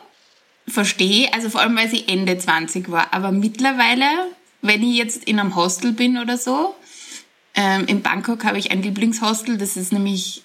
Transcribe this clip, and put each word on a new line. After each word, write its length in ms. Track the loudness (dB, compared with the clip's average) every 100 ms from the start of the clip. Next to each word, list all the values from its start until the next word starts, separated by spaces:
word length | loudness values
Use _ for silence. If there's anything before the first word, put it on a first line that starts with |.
| -12 _ _ _ _ _ -4
verstehe. 640 | 0 0 2 2 4 2
Also 160 | 0 -2
vor 100 | 0
allem, 160 | 2 2
weil 120 | 0
sie 140 | -2 -2
Ende 300 | 0 0 0
zwanzig 500 | 0 0 0 -6 -2
war. 220 | -2 0
Aber 180 | 0 0
mittlerweile, 760 | 2 0 0 0 2 2 4 2 0 -2 -8 _ _
wenn 200 | 0 2
ich 140 | 2 2
jetzt 280 | -2 -4
in 140 | 0 0
einem 140 | 2 2
Hostel 360 | 0 0 -2
bin 260 | 2 2 2
oder 200 | -2 -2
so, 360 | 0 0 -2 -4 -16 -20 -18 -20 -20 _ _
ähm, 320 | 0 2 2 2
in 140 | 0
Bangkok 420 | 0 -2 -2 -2
habe 140 | 0 -2
ich 120 | -2
ein 120 | -2
Lieblingshostel, 760 | -2 0 0 2 0 0 -2 -2
das 180 | -2 -4
ist 160 | -2
nämlich 500 | 0 0 -2 -4 -10